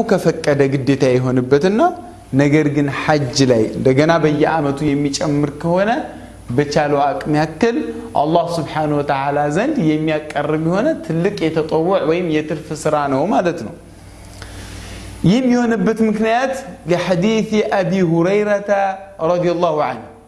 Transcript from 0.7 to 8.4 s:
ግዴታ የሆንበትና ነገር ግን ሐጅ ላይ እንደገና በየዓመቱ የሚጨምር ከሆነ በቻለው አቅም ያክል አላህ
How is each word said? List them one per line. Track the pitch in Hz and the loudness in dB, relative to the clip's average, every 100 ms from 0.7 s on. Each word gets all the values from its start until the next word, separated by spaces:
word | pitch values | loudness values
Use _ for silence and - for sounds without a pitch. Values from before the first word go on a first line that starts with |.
ግዴታ | 131 127 139 139 127 | 0 0 2 4 2
የሆንበትና | 127 127 127 143 185 214 339 349 - - - 131 | 2 0 2 2 4 2 2 0 -12 -20 -4 2
ነገር | 143 151 147 135 | 4 4 2 0
ግን | 143 131 | -2 -2
ሐጅ | - 151 131 120 131 | 0 0 0 2 4
ላይ | 113 110 - | 4 2 0
እንደገና | 120 131 156 165 | 2 4 4 4
በየዓመቱ | 151 147 151 160 143 135 151 | 2 2 2 0 -2 -2 0
የሚጨምር | 143 147 139 160 147 143 - | 0 -2 -2 -2 0 -2 -4
ከሆነ | 170 180 208 277 - - - - - 123 | -2 0 0 -2 -4 -12 -16 -16 -6 -2
በቻለው | 147 160 147 143 143 | 0 2 2 2 0
አቅም | 139 160 151 | 0 -2 0
ያክል | 160 160 226 247 - - - - | 0 0 0 0 -4 -8 -6 -2
አላህ | 147 170 | 2 2